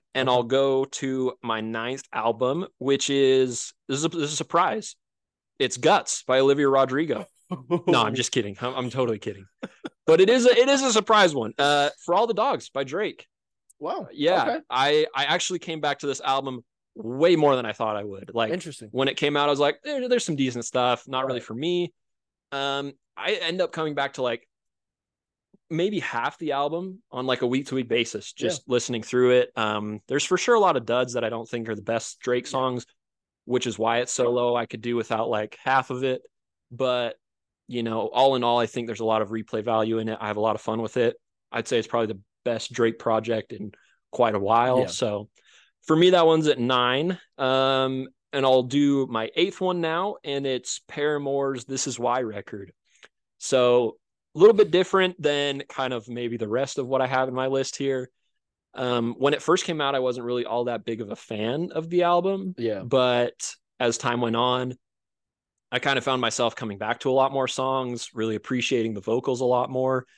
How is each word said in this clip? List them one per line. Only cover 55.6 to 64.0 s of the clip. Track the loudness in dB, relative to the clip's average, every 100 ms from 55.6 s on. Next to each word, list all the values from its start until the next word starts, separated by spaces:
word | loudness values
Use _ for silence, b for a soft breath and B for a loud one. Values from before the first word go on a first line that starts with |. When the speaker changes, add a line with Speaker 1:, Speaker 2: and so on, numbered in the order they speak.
| -6
Speaker 1:
kind | -4 -4
of | -4 -8
maybe | -8 -6 -6
the | -2
rest | -2 -2 -4
of | -2
what | 0
I | 2
have | 0 0
in |
my | -2 -2
list | -2 -4 -4
here. | -4 -4 -6 _ _ _ _ _ _
Um, | -6 -2 0 -2 0
when | 0
it | 0
first | 2 0
came | 0 -4
out, | -2 0
I |
wasn't | -2 -4 -4
really | -4 -2
all | -4 -2
that | -4
big | -6 -8
of | -8
a | -12
fan | -10 -6 -4 -2 -4
of | -6 -4
the | 0
album. | 2 2 0 -4 -6 -6
Speaker 2:
Yeah. | -4 -4
Speaker 1:
But | 0 2 4 2 0 -4 -12 -14 _ -2
as | -2
time | 0